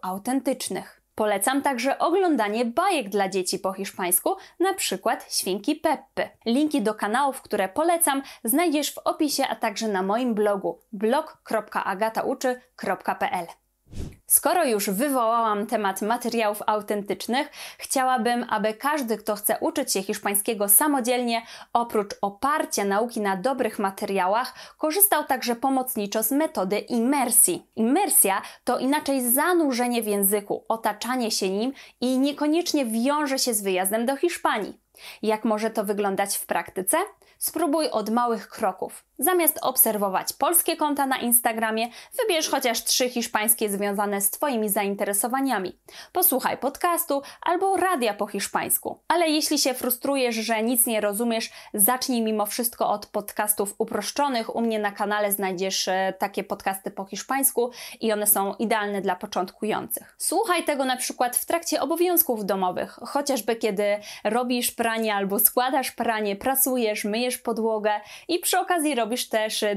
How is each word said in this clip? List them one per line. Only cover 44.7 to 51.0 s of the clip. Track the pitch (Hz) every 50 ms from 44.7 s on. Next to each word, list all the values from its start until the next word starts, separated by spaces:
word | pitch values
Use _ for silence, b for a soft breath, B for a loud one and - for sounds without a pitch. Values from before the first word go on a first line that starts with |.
| 208 220 196 202 202 202 202 196 202 202 - 226 247 269 269 269 233 196 185 - - _ _ B B B B B
Posłuchaj | B 370 - - - 269 - 185 - -
podcastu | - 277 285 - - 349 339 320 - - 285 277 277 B B B
albo | B - 359 370 392 392 392
radia | - 359 370 330 262 240 214 202
po | - 202
hiszpańsku. | 202 - 196 - - - 185 - - - - - - - - _ -
Ale | 320 349 339 320
jeśli | 294 311 294 - 302 285
się | - 277 254
frustrujesz, | - - 247 247 - - 277 277 269 254 240 226
że | 220 214 220 226 220
nic | 220 233 262 233 -
nie | 247 220 214